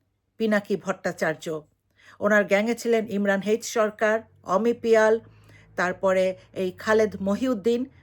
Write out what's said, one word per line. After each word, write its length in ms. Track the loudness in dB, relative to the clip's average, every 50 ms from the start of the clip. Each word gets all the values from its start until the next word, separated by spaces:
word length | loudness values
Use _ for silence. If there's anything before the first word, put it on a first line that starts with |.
| _ _ _ _ _ _ _
পিনাকি 400 | -4 -2 0 0 0 -2 -2 -6
ভট্টাচার্য, 840 | -4 -4 -6 -6 -6 -6 -8 -6 -4 -4 -4 -4 -4 -8 -10 -10 -10 -12 _ _ _ _ _ _ _ _ -20 -8 -4
ওনার 240 | 0 2 2 2 2
গ্যাংয়ে 300 | 2 2 0 0 0 -4
ছিলেন 320 | -4 -2 0 0 0 0 -2
ইমরান 320 | -4 -2 0 0 0 0
এইচ 220 | 0 -2 -2 -2 -2
সরকার, 560 | -2 -2 0 0 0 -2 -2 0 0 0 -2 -4 -8 _ _
অমি 300 | -4 -2 0 0 2 0
পিয়াল, 480 | -2 0 2 4 4 6 6 4 4 2 -2 -8 -20 -20 -20 -20 -20 -20 -20 _ _
তারপরে 600 | -4 -2 -2 -2 0 0 2 2 2 2 0 -2 -6 -10 _
এই 180 | -6 -6 -4 -4
খালেদ 460 | -6 -4 0 2 2 4 2 2 -2 -4
মহিউদ্দিন, 680 | -2 -2 -2 0 0 -2 -2 0 0 0 0 0 -2 -6 -12 -18